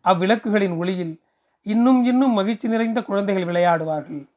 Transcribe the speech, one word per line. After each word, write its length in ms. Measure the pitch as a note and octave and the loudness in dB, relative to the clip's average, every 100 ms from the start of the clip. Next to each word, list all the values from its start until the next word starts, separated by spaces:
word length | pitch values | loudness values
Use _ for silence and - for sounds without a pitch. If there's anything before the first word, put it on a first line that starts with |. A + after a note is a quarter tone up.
அவ்விளக்குகளின் 720 | F3+ F3+ F#3 A3+ A3 G#3 G3 E3 | 2 2 2 0 0 0 0 -2
ஒளியில் 460 | F3+ F#3 E3+ D#3+ _ _ _ _ | -4 -4 -8 -10 _ _ _ _
இன்னும் 420 | G3+ A3 B3 B3+ | -4 2 4 4
இன்னும் 280 | B3 B3 C4+ | 4 2 2
மகிழ்ச்சி 360 | G#3+ G3 A3 A#3 | 2 0 -2 -2
நிறைந்த 340 | A3+ A3+ A3+ | -2 -2 -4
குழந்தைகள் 420 | - G3+ G3+ F#3+ | -2 -4 -2 -2
விளையாடுவார்கள். 840 | F3 F3 F3 E3 D#3+ D3+ C3+ D3 C#3 | -2 2 2 2 -2 -6 -6 -14 -14